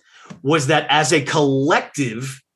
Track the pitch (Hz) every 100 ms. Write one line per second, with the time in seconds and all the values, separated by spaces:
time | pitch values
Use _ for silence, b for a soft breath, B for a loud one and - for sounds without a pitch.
0 | B B B B 135 160 135 - 165 151
1 | 151 165 135 156 143 135 143 226 - -
2 | 127 110 135 131 _